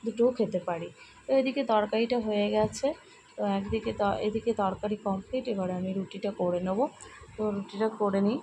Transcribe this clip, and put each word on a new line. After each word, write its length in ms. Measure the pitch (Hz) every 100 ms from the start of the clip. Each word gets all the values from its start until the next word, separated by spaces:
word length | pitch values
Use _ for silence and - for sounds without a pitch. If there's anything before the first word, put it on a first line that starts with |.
দুটোও 280 | 214 220 240
খেতে 280 | 247 226 180
পারি। 280 | 180 170 170 - - -
তো 80 | -
এদিকে 280 | 269 262 262
তরকারিটা 540 | 269 214 208 220 233 240
হয়ে 280 | 220 208 208
গেছে, 380 | 214 214 - 277 320 - - -
তো 100 | - 208
একদিকে 460 | 196 196 220 220
ত-, 240 | 214 202 -
এদিকে 300 | 214 214 226
তরকারি 420 | 220 196 185 208 208
কমপ্লিট, 480 | 208 190 - 254 247
এবার 220 | 202 185
আমি 180 | 180 185
রুটিটা 380 | 190 185 190 202
করে 280 | 196 180 175
নেব। 200 | 185 190 285 - - - -
তো 100 | - 214
রুটিটা 360 | 202 196 196 220
করে 300 | 214 208 196
নিই। 160 | 202 262